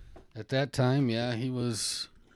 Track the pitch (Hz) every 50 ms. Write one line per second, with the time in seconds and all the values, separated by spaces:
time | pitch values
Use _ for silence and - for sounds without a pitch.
0 | - - - - - - - 110 107 - 135 135 139 127 - - 127 127 135 143
1 | 139 120 113 117 120 123 120 110 127 127 127 123 120 120 110 95 - - - -
2 | - - - - - _ -